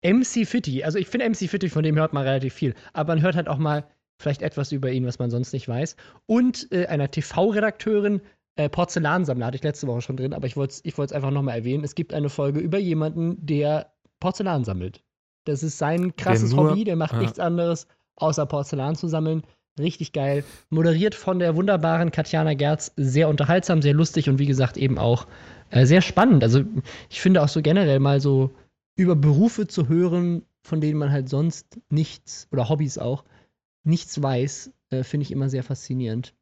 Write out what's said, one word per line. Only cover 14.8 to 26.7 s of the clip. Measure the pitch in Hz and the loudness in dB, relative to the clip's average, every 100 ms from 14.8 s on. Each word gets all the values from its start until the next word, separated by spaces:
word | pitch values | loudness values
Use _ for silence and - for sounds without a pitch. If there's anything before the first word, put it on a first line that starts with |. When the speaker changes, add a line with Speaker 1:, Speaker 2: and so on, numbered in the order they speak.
| 92 - _ _ _ _ - | -8 -12 _ _ _ _ -6
Speaker 1:
Das | 143 | -4
ist | 160 - | -4 -4
sein | 147 170 180 - | -2 -2 -2 -4
krasses | - 113 113 | 0 2 4
Speaker 2:
Der | 131 | 4
nur | 151 | 4
Speaker 1:
Hobby, | 190 | 2
der | 214 165 | 0 -2
macht | 156 | -2
Speaker 2:
ja. | 117 | 0
Speaker 1:
nichts | 180 - | -2 -2
anderes, | 170 170 170 165 - _ _ _ | -2 0 0 -2 -6 _ _ _
außer | 156 151 143 | -2 0 -2
Porzellan | 147 143 143 135 156 | -4 -4 -4 -4 -4
zu | 170 | -2
sammeln. | 160 160 160 - _ _ - | -2 -2 -2 -6 _ _ -6
Richtig | 156 - 156 | -4 -4 -8
geil. | - 139 139 139 - _ | -4 -2 -2 -4 -16 _
Moderiert | 160 165 165 208 - | 2 4 4 2 -2
von | - 180 | -4 0
der | 175 160 | 0 2
wunderbaren | 180 190 160 165 170 | 2 2 2 2 0
Katjana | 156 151 160 156 | -2 -2 0 0
Gerz. | 143 143 151 - - | 2 0 0 -4 -2
Sehr | 135 131 160 | 0 4 4
unterhaltsam, | 147 143 180 - 165 | 2 2 2 4 2
sehr | 143 147 | 4 4
lustig | 160 - 143 | 2 2 2
und | 135 | 2
wie | 143 | 2
gesagt | 131 127 - | 2 0 2
eben | 135 131 | 0 2
auch, | 117 120 - - - - - | 2 0 -2 -20 -20 -20 0
äh, | 123 127 | 4 8
sehr | 170 | 6
spannend. | - - 233 170 | 4 4 6 6
Also | 113 127 185 | 6 4 2